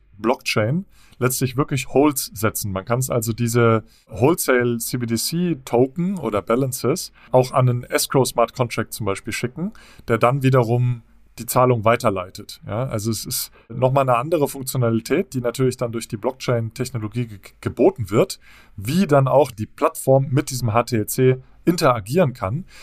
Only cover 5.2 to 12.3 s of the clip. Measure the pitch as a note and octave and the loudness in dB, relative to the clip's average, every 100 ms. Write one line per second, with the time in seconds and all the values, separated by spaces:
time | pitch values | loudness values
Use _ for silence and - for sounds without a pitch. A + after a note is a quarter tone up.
5.2 | - E3 F3+ C#3+ - A#2+ C3+ C3 F3 G3 | -2 -2 -2 -4 0 2 2 0 -4 -4
6.2 | A2+ G2+ - A#2 C3+ - A#2 D3+ - _ | -4 -4 0 0 0 -2 -4 -4 -6 _
7.2 | - B2+ C3 C3+ B2+ A#2+ - D3+ - C#3 | 0 2 2 2 2 0 -2 -4 0 2
8.2 | B2 - A#2 - A#2+ - G#2+ - G2+ G2 | 2 2 0 0 -4 -4 -6 -6 -4 -4
9.2 | - - B2 D3+ F#3+ - - - - A2+ | -6 -6 -6 -6 -10 -10 -20 -14 -4 2
10.2 | A#2 C#3 C3 C3 A2+ A#2+ B2 A#2+ - - | 2 2 4 4 4 2 0 -2 -10 -20
11.2 | _ - A2+ B2+ B2+ A#2+ A2 A#2 A#2 F#2+ | _ -16 -4 2 4 4 2 2 2 -2
12.2 | F#2 | -6